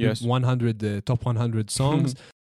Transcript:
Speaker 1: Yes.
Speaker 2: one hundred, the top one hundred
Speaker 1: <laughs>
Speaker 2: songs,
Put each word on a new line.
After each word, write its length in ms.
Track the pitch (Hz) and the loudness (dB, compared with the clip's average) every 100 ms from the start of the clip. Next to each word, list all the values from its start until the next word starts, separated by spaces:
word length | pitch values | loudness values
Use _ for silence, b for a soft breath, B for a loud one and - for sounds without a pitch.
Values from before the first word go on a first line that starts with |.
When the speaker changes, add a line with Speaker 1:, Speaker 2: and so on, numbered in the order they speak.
| 113 | 2
Speaker 1:
Yes. 120 | 110 | 0
Speaker 2:
one 220 | 117 127 | 0 2
hundred, 360 | 123 127 117 107 | 2 2 0 0
the 220 | 107 101 | -2 -4
top 220 | - 123 120 | -2 -2 0
one 120 | 117 | -2
hundred 320 | 120 110 104 | 0 -2 -2
Speaker 1:
<laughs> 80 | - | 0
Speaker 2:
songs, 340 | 135 147 135 127 B _ | 2 2 0 -2 B _